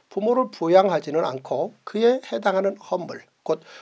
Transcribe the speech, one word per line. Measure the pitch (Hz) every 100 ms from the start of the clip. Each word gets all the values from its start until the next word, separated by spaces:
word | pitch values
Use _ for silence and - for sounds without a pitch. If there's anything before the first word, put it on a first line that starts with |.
| _
부모를 | - 214 240 247
부양하지는 | - 165 185 196 160 147 151
않고 | 170 131 - 131 185 -
그에 | - 208 233 262 -
해당하는 | 214 208 190 196 196
헌물, | - 180 160 - - _
곧 | - 156 - -